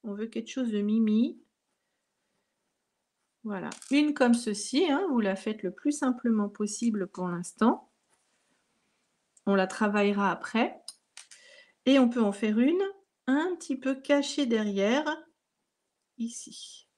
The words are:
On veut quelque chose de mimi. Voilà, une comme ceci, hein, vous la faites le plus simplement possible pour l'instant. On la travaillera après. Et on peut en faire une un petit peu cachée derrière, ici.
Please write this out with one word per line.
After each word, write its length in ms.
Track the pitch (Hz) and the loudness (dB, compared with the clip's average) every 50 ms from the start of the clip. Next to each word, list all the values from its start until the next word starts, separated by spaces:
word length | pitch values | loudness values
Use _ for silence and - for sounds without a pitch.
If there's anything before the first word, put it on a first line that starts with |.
| - | -8
On 100 | 220 202 | -10 -8
veut 140 | 202 220 | -8 -8
quelque 220 | 226 - 226 226 - | -8 -8 -10 -10 -8
chose 220 | - 269 254 233 | -6 -4 -4 -2
de 100 | 214 208 | -2 -2
mimi. 600 | 202 208 214 226 226 214 214 220 240 - - - _ _ _ _ _ _ _ _ _ _ _ _ _ _ _ _ _ _ _ _ _ _ _ _ _ _ _ _ _ _ _ _ _ _ _ _ _ _ _ _ _ | 0 0 2 2 2 4 4 2 2 0 -2 -10 _ _ _ _ _ _ _ _ _ _ _ _ _ _ _ _ _ _ _ _ _ _ _ _ _ _ _ _ _ _ _ _ _ _ _ _ _ _ _ _ _
Voilà, 260 | 220 202 190 170 - - - - - | -8 -8 -8 -8 -10 -12 -14 -6 0
une 220 | 269 285 302 302 294 | 2 2 2 2 2
comme 200 | - 262 240 240 | 2 4 4 4
ceci, 580 | 240 - 220 202 202 - - - 277 381 330 | 2 2 -4 -4 -4 -6 -2 0 2 2 2
hein, 140 | 277 294 403 359 | 2 0 0 0
vous 120 | 269 233 | 0 0
la 140 | 208 190 190 | 0 0 -2
faites 280 | 196 - 220 214 214 - | -2 -4 -6 -6 -4 -6
le 80 | 180 | -8
plus 220 | 185 - - 285 294 | -8 -4 -4 -4 -2
simplement 560 | - 302 262 247 240 - 240 226 214 208 202 | 0 0 -2 -2 0 0 0 0 0 0 -2
possible 580 | 202 - 214 208 208 - 233 233 214 208 185 | -4 -6 -6 -6 -4 -2 -2 -2 0 -2 -4
pour 220 | 185 _ - 185 180 | -6 _ -6 -6 -4
l'instant. 600 | 175 170 175 - - - 220 233 - - - _ _ _ _ _ _ _ _ _ _ _ _ _ _ _ _ _ _ _ _ _ _ _ _ _ _ _ _ _ _ _ _ | -4 -6 -8 -10 -4 2 2 2 2 0 -6 _ _ _ _ _ _ _ _ _ _ _ _ _ _ _ _ _ _ _ _ _ _ _ _ _ _ _ _ _ _ _ _
On 100 | 208 196 | 2 2
la 120 | 196 190 | 2 2
travaillera 640 | 190 - - 220 208 202 208 202 202 202 202 202 190 | 0 0 -2 -2 0 2 2 2 2 2 0 0 -2
après. 500 | 170 - - - - 226 254 - - - _ - - _ _ _ _ - - _ - - - - - - - _ _ _ _ | -2 -4 -8 -4 0 0 0 0 -2 -12 _ -20 -20 _ _ _ _ -20 -20 _ -20 -20 -20 -20 -20 -20 -20 _ _ _ _
Et 140 | 254 269 277 | 4 6 6
on 100 | 254 233 | 6 4
peut 120 | 240 247 | 4 2
en 120 | 226 202 196 | 0 0 0
faire 260 | - - 214 214 220 | 0 -2 0 2 4
une 240 | 247 277 339 370 392 392 392 - _ _ _ _ _ | 4 4 4 2 0 -2 -4 -10 _ _ _ _ _
un 280 | - 262 294 320 370 359 | 0 0 2 2 -2 -4
petit 220 | 339 - - 277 | -6 -6 -6 -6
peu 180 | 262 - 262 269 | -4 -2 -4 -4
cachée 500 | 269 - - 285 285 277 277 - - 285 | -4 0 2 2 2 2 0 -2 -2 0
derrière, 600 | 240 226 220 214 208 196 196 196 208 240 285 311 302 311 320 - _ _ _ _ _ _ _ _ _ _ _ _ _ _ _ _ _ _ | 0 0 0 0 0 0 0 2 2 2 2 0 -2 -6 -6 -10 _ _ _ _ _ _ _ _ _ _ _ _ _ _ _ _ _ _
ici. 680 | - 233 233 233 - - - - - - - - - _ _ _ | -8 -8 -8 -8 -12 -18 -18 -18 -18 -20 -20 -20 -20 _ _ _